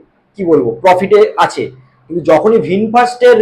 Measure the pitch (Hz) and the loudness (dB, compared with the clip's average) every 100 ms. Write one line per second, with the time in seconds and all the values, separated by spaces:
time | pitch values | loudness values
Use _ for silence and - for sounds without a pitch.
0 | _ _ _ - 175 151 123 - 185 180 | _ _ _ -10 -2 0 -2 -2 0 0
1 | 190 202 214 - 170 - 110 - _ _ | 2 2 2 0 -4 -4 -10 -12 _ _
2 | - 170 151 156 214 226 139 190 214 233 | -14 -8 0 0 2 0 0 -4 -2 0
3 | 240 - 247 226 | -2 0 2 4